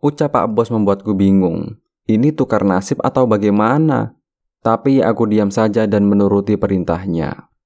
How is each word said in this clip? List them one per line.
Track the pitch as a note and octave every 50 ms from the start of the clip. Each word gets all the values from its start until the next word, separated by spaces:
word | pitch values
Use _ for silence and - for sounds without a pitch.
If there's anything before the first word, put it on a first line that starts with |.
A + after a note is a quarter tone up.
| -
ucap | C#3+ C#3+ - D#3 C#3+ -
Pak | B2 E2+ A#2
Bos | G#2+ G#2 A#2 - A#2+
membuatku | A2 G#2 G2 G2 G2 - G#2+ G#2
bingung. | F#2+ G2 G2 G2 G2 F#2 F2+ E2 E2 D#2+ - A2 _ _ _ _ _ _ -
Ini | A2+ G#2+ B2 D3+ D3+
tukar | - C#3 - - G#2 -
nasib | G2+ F#2 F#2 G2 - - - -
atau | A#2 - C3+ C3 A#2
bagaimana? | A2 G#2 G2+ G#2 G2+ G2+ G#2+ A2+ B2+ D3 D#3+ D#3 C#3 A#2 A2 A2+ - _ _ _ _ _ _ _ _ _
Tapi | _ A2+ A2+ A2+ - C#3 C3+ C3+
aku | - - A2 G#2 A#2 G#2+
diam | G#2+ G#2+ G#2 G2+ G2
saja | G#2+ A2 G#2+ G2+ A2+ A2
dan | G#2 G2+ G#2 G2+ G2+
menuruti | G2+ G2+ G2+ G2 G2+ G2+ G2 G2+ G#2+ F#2+
perintahnya. | - G2+ G2+ F#2+ F2 D#2+ E2 F2 F#2+ G2 E2+ E2 D#2 C2+ - - - _ _ _ _